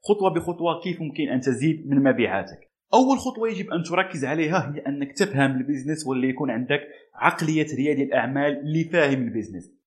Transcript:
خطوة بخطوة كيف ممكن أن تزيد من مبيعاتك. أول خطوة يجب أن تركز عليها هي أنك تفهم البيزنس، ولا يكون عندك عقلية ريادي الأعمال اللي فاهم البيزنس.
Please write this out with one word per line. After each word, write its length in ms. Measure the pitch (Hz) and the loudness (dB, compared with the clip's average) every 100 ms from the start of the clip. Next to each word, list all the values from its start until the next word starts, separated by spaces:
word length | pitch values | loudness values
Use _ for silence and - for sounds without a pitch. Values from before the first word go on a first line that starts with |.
| - | 2
خطوة 240 | 208 190 | 2 4
بخطوة 480 | 170 165 170 170 165 | 0 -4 -2 -2 -2
كيف 180 | 185 175 | -4 -6
ممكن 280 | 156 147 147 | -6 -4 -2
أن 100 | 127 | 0
تزيد 480 | 135 117 151 156 135 | 0 2 2 0 2
من 160 | 135 | 4
مبيعاتك. 680 | 135 123 107 95 95 - _ _ _ | 4 4 2 0 -4 -14 _ _ _
أول 240 | 226 262 262 | 4 6 2
خطوة 320 | 254 220 226 | -2 -4 -4
يجب 200 | 190 196 | -4 -4
أن 140 | 170 | -4
تركز 420 | 170 175 185 165 131 | -2 -2 -2 -2 -2
عليها 480 | 156 151 180 131 147 | 0 0 0 -2 -6
هي 40 | |
أنك 320 | 135 143 139 | -6 -4 -6
تفهم 460 | - 190 135 135 131 | -2 0 2 2 2
البيزنس، 500 | 127 143 135 156 147 | -2 -4 -2 -4 -2
ولا 180 | 131 131 | 0 0
يكون 260 | 127 143 | 0 -2
عندك 300 | 113 127 143 - - _ - | -2 0 -2 -2 -20 _ 0
عقلية 500 | 131 - 160 156 151 123 | 2 2 0 0 0 0
ريادي 280 | 143 139 | 0 0
الأعمال 560 | 135 131 117 139 143 139 | 2 0 0 0 0 0
اللي 240 | 147 160 | -2 -2
فاهم 380 | 160 175 143 135 | 0 2 2 2
البيزنس. 500 | 120 113 104 92 - _ | 0 -4 -6 -10 -16 _